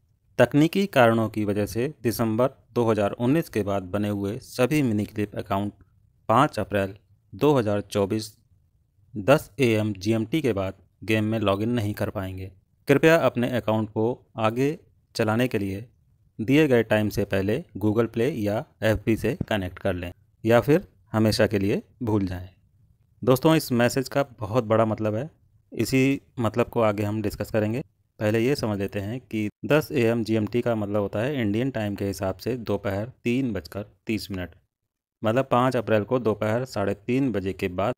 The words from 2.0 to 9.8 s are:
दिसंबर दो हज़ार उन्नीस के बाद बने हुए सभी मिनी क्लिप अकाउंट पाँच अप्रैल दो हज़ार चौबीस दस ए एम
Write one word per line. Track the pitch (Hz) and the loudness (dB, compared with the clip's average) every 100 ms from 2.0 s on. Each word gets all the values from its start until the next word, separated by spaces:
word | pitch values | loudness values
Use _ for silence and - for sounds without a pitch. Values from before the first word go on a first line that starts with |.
दिसंबर | 120 107 113 110 135 - _ | -4 -2 -2 0 0 -2 _
दो | 123 | -2
हज़ार | 113 107 101 | 0 2 0
उन्नीस | - 127 160 165 | 0 0 0 0
के | 110 | -4
बाद | 101 98 | -2 -4
बने | 92 101 104 | -4 -4 -2
हुए | 101 98 123 | -2 -4 -6
सभी | - - 127 151 | -10 -2 0 2
मिनी | 131 104 | 0 0
क्लिप | 101 - 104 117 | -2 -4 -6 -6
अकाउंट | - 98 101 - _ _ _ _ - | -4 -2 -2 -8 _ _ _ _ 0
पाँच | 113 147 - | 2 2 0
अप्रैल | 92 101 98 101 _ _ _ | -4 -2 -4 -8 _ _ _
दो | 95 143 | 0 2
हज़ार | 139 107 104 | 2 2 -2
चौबीस | - 107 98 110 107 _ _ _ _ _ _ _ _ | -2 -2 0 -2 -6 _ _ _ _ _ _ _ _
दस | 107 95 151 - - | -6 4 4 2 -2
ए | 123 | 2
एम | 110 | 2